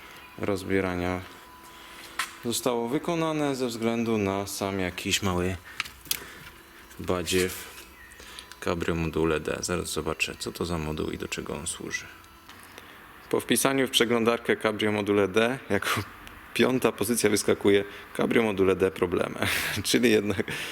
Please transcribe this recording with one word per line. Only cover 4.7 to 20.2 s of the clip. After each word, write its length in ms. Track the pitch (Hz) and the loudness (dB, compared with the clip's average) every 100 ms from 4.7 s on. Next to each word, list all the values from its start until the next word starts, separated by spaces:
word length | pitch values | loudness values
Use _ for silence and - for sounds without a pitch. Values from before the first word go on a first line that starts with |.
| 98 | 0
jakiś 420 | 90 87 101 - | -2 -2 -2 0
mały 340 | 101 90 90 92 - - - - - - - - - - - - - - | 0 0 0 -4 -10 -10 -10 -10 -8 -8 -8 -18 -20 -20 -20 -20 -20 -12
badziew. 840 | 87 90 82 92 92 - - - - - - - - - - - | -4 -2 0 0 0 -4 -14 -16 -20 -20 -20 -20 -18 -18 -18 -10
Cabrio 360 | 92 87 82 85 | -4 -2 0 0
module 440 | 80 78 80 76 | 0 2 2 2
D. 180 | 76 67 | -2 -4
Zaraz 300 | - 87 85 | -2 -4 -4
zobaczę, 440 | - 80 78 - - | -4 -4 -2 -4 -4
co 120 | 117 | -8
to 140 | - 85 | -6 -4
za 120 | 85 | -2
moduł 320 | 76 78 82 | -2 -2 -4
i 80 | 80 | -4
do 100 | - | -6
czego 280 | - - 71 | -8 -6 -6
on 120 | - | -6
służy. 380 | - - - - - - - - - - - - - - - - | -8 -8 -8 -10 -18 -20 -20 -20 -20 -20 -20 -20 -20 -20 -16 -4
Po 100 | 113 | -2
wpisaniu 480 | - 123 139 135 127 | 2 2 2 2 2
w 40 | |
przeglądarkę 680 | - 117 117 113 117 - 107 | 4 4 4 4 2 0 0
Cabrio 340 | 110 104 107 | 0 0 0
module 360 | 104 101 104 98 | 2 4 4 4
D 320 | 101 117 131 - | 4 2 0 -2
jako 200 | 98 - - - - - - - | 0 0 -2 -4 -12 -18 -18 -6
piąta 380 | - 123 127 117 | 2 4 4 2
pozycja 380 | - 107 117 104 | 2 0 2 4
wyskakuje 540 | 104 - 98 104 101 98 - - - | 4 2 4 6 6 4 -10 -10 -2
Cabrio 260 | - 127 | 2 4
module 320 | 110 95 95 90 | 2 4 4 4
D 160 | 95 | 2
problemy. 440 | - 90 90 - - - - | 2 0 2 0 -2 -2 0
<laughs> 200 | - 104 | -2 -2
Czyli 280 | - 127 120 | 2 4 6
jednak 340 | 107 | 4